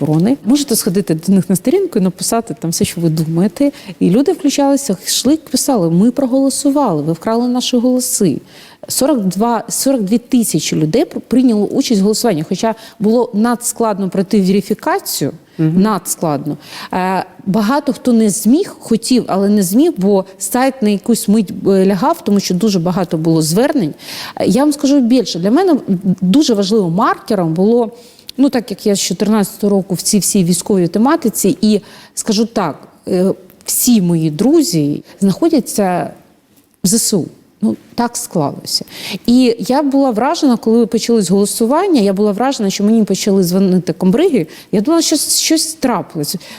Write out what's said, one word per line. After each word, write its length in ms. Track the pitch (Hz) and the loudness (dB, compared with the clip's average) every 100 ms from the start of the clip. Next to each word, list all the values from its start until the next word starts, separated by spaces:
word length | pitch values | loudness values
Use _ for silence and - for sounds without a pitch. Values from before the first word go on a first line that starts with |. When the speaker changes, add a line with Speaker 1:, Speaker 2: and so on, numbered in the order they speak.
Speaker 1:
оборони». 360 | 147 156 202 277 | 0 2 2 0
Можете 320 | 202 285 285 226 | 0 0 0 -2
сходити 380 | 220 180 - | -2 -2 -2
до 180 | 160 180 | -2 2
них 180 | 190 - | 2 2
на 60 | 185 | -2
сторінку 420 | 247 370 359 208 | 0 0 0 0
і 40 | |
написати 540 | 185 - - 226 226 151 | -2 -2 -4 -4 -4 -6
там 100 | 160 | -4
все, 140 | - | -2
що 160 | 202 - | -4 -2
ви 80 | 170 | -2
думаєте. 640 | 160 156 165 208 - 285 - - 170 | 0 -2 0 0 0 -2 -2 -12 -2
І 100 | 180 | 2
люди 220 | 208 294 | 2 2
включалися, 640 | 349 285 277 277 277 - 180 - | 0 -2 0 2 0 -2 -6 -4
йшли, 300 | - 247 311 | -2 0 0
писали: 540 | - 262 - 240 170 | -2 -4 0 0 2
«Ми 200 | 170 226 | 2 2
проголосували, 920 | 247 269 269 269 - 285 277 262 156 | 2 0 0 0 0 0 0 0 0
ви 100 | 147 | -2
вкрали 360 | 165 226 226 247 | -4 -2 -2 0
наші 280 | 247 - 247 | -2 0 0
голоси». 600 | 247 254 247 - 190 - - - - - - | 2 0 -2 0 0 0 -6 -20 -20 -20 -8
Сорок 300 | - 269 269 | -2 0 0
два, 440 | 190 185 226 226 - | 0 0 0 -2 -4
сорок 340 | - 262 269 | -4 0 0
дві 160 | 185 240 | 0 -2
тисячі 580 | - 247 220 160 - 165 | 0 0 2 -2 -2 -2
людей 280 | 156 220 | 0 0
пр-, 160 | 349 - - | -2 -4 -2
прийняло 380 | 262 254 214 202 | 2 2 2 0
участь 340 | - - 208 | -2 0 0
в 40 | |
голосуванні, 400 | 196 214 233 156 160 | 0 0 0 -2 -2
хоча 260 | 190 226 214 - - | -2 -4 -4 -10 -4
було 300 | 214 233 226 | 0 2 0
надскладно 760 | 202 233 240 - - 226 196 190 | 0 0 0 -4 -2 -2 -2 -4
пройти 320 | 185 - 214 | -4 0 2
верифікацію, 920 | 185 202 - 214 311 381 - - 143 160 _ - | 2 0 0 -4 -2 -4 -4 -6 -6 -6 _ -2
Speaker 2:
Мгм. 240 | 160 170 | 0 2
Speaker 1:
надскладно. 760 | 214 196 - - 170 139 147 151 - - - | 2 0 -6 -6 -4 -2 -4 -10 -12 -18 -8
Е, 320 | 190 185 190 - - - | -4 -2 -4 -6 -10 -2
багато 460 | 202 208 285 285 | 0 0 0 -2
хто 200 | - - | -4 0
не 180 | 233 220 | 2 2
зміг, 460 | - 208 294 403 - | 0 2 2 0 -8
хотів, 440 | - 220 - 247 - | -2 -2 0 0 0
але 220 | 190 202 | 0 2
не 140 | 208 | 2
зміг, 300 | 175 214 339 247 | 2 2 2 2
бо 280 | 190 196 190 - | 2 2 0 -8
сайт 440 | - 247 269 269 | -4 0 0 0
на 60 | 208 | 0
якусь 400 | 202 - 220 - | 0 0 0 2
мить, 240 | 220 185 190 175 | 2 0 -2 0
е, 200 | 196 190 | 4 4
лягав, 380 | 196 269 339 | 2 0 -2
тому 160 | - 202 | 0 0
що 140 | - | 0
дуже 240 | 180 220 190 | 0 0 0
багато 400 | 170 175 175 165 | 0 -2 -2 -2
було 240 | 165 160 | 0 2
звернень. 520 | 151 175 285 294 160 - - - - - | 2 0 0 0 -2 -6 -14 -14 -12 -4
Е, 100 | - | 0
я 140 | 214 | 2
вам 100 | 302 | 2
скажу 280 | 285 262 285 | 0 2 2
більше, 380 | 233 254 208 170 | 4 2 0 -2
для 120 | 190 | 0
мене 240 | 269 381 277 - 180 190 175 | 2 2 0 0 -2 0 0
дуже 340 | 180 240 294 | 2 4 2
важливим 380 | 202 190 226 175 | 0 0 0 0
маркером 640 | 170 277 381 - 208 170 | 0 0 -2 -2 -2 0
було, 360 | 160 202 240 226 - - - - - | 0 2 2 0 -6 -20 -20 -10 -2
ну, 120 | 269 | 0
так 200 | 254 - | 0 -6
як 160 | 190 214 | -4 -2
я 80 | |
з 60 | 196 | 0
чотирнадцятого 720 | - 185 208 214 185 - 202 | -2 -2 0 0 0 -2 0
року 240 | 196 180 | 0 0
в 80 | 175 | -4
цій 160 | - 208 | 0 0
всій 260 | - 202 | 0 0
військовій 440 | 170 175 - 196 170 | 2 0 0 0 0
тематиці, 680 | 208 247 330 233 - 196 - | 2 2 2 -2 -2 -2 0
і 200 | 214 208 - - - | 2 0 -2 -20 -18
скажу 320 | - - 208 226 | -10 -4 -2 -2
так, 420 | - 170 131 - _ - | -2 -4 -6 -16 _ -4
е, 240 | 185 190 - - - | 0 0 -2 -10 -16
всі 380 | - - - 226 | -8 -2 2 4
мої 280 | 175 170 160 | 4 2 0
друзі 720 | 151 233 330 277 160 143 147 - - | 0 2 2 2 0 0 -2 -8 -2
знаходяться 920 | 196 175 339 311 - - 190 175 139 - _ _ _ _ _ _ | 0 2 2 0 -2 -2 0 -2 -4 -10 _ _ _ _ _ _
в 20 | 185 | -2
З 80 | |
С 180 | 220 - 196 | -2 0 -2
У. 80 | - - _ - | -4 -12 _ -6
Ну, 140 | 220 - - | -4 -4 -8
так 220 | - 233 - | -6 -4 -6
склалося. 680 | - 180 143 - - - - - - 202 - | -6 -4 -4 -6 -8 -8 -8 -14 -12 -8 0
І 300 | 247 254 - | 2 4 0
я 240 | 185 262 | -2 -2
була 280 | 285 277 277 | 0 0 0
вражена, 460 | 208 262 330 294 233 | 0 -2 0 0 0
коли 300 | 226 226 233 | 2 2 2
почались 440 | 226 - 233 175 | 0 0 0 2
голосування, 680 | 196 202 - 226 302 403 294 | 2 0 0 0 0 2 2
я 120 | 202 | 2
була 200 | 190 208 | 2 0
вражена, 380 | 196 262 277 196 | 0 -2 -2 -2
що 140 | - | 0
мені 200 | 202 226 | 2 2
почали 400 | 202 190 - 196 | 2 0 0 2
дзвонити 480 | 175 185 196 185 - | 2 2 2 2 0
комбриги. 540 | - 190 226 370 254 151 - - | -2 2 2 2 0 -2 -8 -4
Я 80 | 202 | -2
думала, 220 | 220 330 | 2 2
що 140 | 302 302 | 2 0
щось 580 | - - - 320 - | -2 -2 0 0 -2
трапилось. 640 | - 262 196 156 165 147 180 - | -4 -2 -2 -4 -8 -8 -8 -12